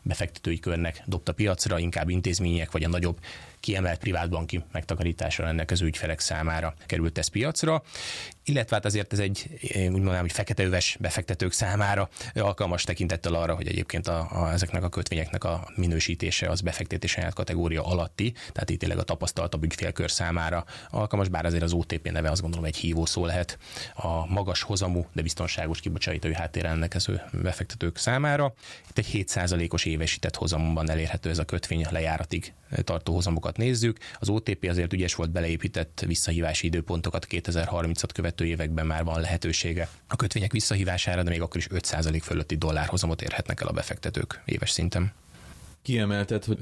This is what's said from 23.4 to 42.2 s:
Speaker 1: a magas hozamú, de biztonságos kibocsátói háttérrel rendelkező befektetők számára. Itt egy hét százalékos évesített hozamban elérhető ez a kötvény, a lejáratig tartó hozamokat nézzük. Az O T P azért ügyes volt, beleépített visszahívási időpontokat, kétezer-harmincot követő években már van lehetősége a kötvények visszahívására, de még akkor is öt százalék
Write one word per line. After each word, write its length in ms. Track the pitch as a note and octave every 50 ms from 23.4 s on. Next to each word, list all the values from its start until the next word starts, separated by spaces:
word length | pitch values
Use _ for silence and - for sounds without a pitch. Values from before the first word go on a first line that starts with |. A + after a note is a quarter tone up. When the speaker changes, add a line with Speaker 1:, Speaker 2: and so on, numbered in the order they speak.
| F2 - - - - - - - - - -
Speaker 1:
a 380 | - - E2 E2 E2 E2 E2+ F#2+
magas 280 | G2+ F#2+ F2+ F2 -
hozamú, 460 | - - G#2 F#2 F#2+ F2+ F2 F2 E2 - -
de 80 | E2+
biztonságos 580 | D#2+ E2 - - E2+ E2 - - E2 D#2+ D#2+ -
kibocsátói 540 | - E2+ E2 - - - E2+ D#2 - E2 D#2+
háttérrel 380 | E2+ E2 D2+ - F2 E2+ E2
rendelkező 500 | D#2+ D#2+ E2 E2+ - F#2 - - F#2+ F#2 - - - F2
befektetők 560 | F2 F2 F2 - - - - - E2+ E2+ -
számára. 560 | - - A#2 B2 C3+ D3 D3 C#3+ D3 C#3+ C3 - - - - - - - -
Itt 80 | -
egy 80 | - G#2
hét 220 | - - G#2 F#2
százalékos 580 | - - F#2+ F2+ F2+ F2+ F2 E2 E2 - D#2 -
évesített 500 | E2+ D#2+ D#2 D#2+ D#2 - - - F2 -
hozamban 540 | - - E2+ E2+ D#2 D#2+ D#2+ D#2+ D#2 D#2 D#2
elérhető 400 | D#2+ D#2+ D#2+ D#2 - - - E2
ez 80 | E2
a 80 | E2+ D#2
kötvény, 400 | - G2 E2+ - - E2 E2 D#2+
a 60 | D#2
lejáratig 640 | F2 E2 D#2+ D#2+ D#2+ D#2 D#2 - F2+ E2 - - - - - - - - -
tartó 300 | - E2 D#2+ - E2+ E2+
hozamokat 440 | E2+ F2+ F2+ E2 E2 - E2+ -
nézzük. 400 | - A2+ B2+ B2+ A2 A#2 A#2 G#2+ - - - - -
Az 100 | G#2+ G2
O 100 | G#2 A2
T 140 | - - G2
P 120 | - - F2
azért 240 | F2 F2+ E2+ F2 G2+
ügyes 220 | F#2 F#2 E2+ -
volt, 160 | - E2+ E2
beleépített 720 | E2 F2 E2+ E2 E2 E2 - - - F2 E2 - - - -
visszahívási 600 | - E2 - - - E2 E2+ E2 D#2 D2+ - -
időpontokat, 580 | E2+ E2+ E2+ D#2+ - F2 E2 D#2 - - E2 -
kétezer-harmincot 880 | - - E2+ - - E2+ E2+ E2 - F2 E2+ E2+ E2+ E2+ - - -
követő 340 | - - F2 E2+ - - E2+
években 400 | E2 E2 E2+ D#2 D#2 D#2+ D#2+ D#2+
már 180 | D#2+ D#2+ D#2+ E2
van 180 | E2 D#2+ E2
lehetősége 680 | E2 E2+ E2+ E2+ - E2 E2 - - E2+ E2 F2 E2 - - - -
a 80 | - -
kötvények 360 | - A#2+ G2+ - A2 F#2+ G2+
visszahívására, 720 | - G#2+ - - G#2 G2 F#2+ F#2 F2+ F2+ - G2 F2+ F2+ F2
de 60 | F2
még 120 | E2+ E2
akkor 160 | E2+ E2 -
is 100 | E2+ - -
öt 160 | F#2 F2 -
százalék 380 | - - D#2 D#2+ D#2+ D#2 D#2+